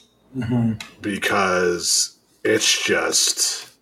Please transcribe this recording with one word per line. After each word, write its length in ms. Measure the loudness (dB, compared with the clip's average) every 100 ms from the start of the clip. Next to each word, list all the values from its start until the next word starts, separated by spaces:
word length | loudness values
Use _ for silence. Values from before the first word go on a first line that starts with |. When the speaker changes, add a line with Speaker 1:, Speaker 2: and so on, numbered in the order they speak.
| _ _ _ -8
Speaker 1:
Mm-hmm. 360 | -2 2 2 -2 -8 -10
Speaker 2:
Because 1160 | -6 -4 -2 0 2 2 2 0 0 0 -2 -8 _ _
it's 400 | 0 2 2 0
just 840 | 0 0 2 0 0 0 -2 -4 -12 _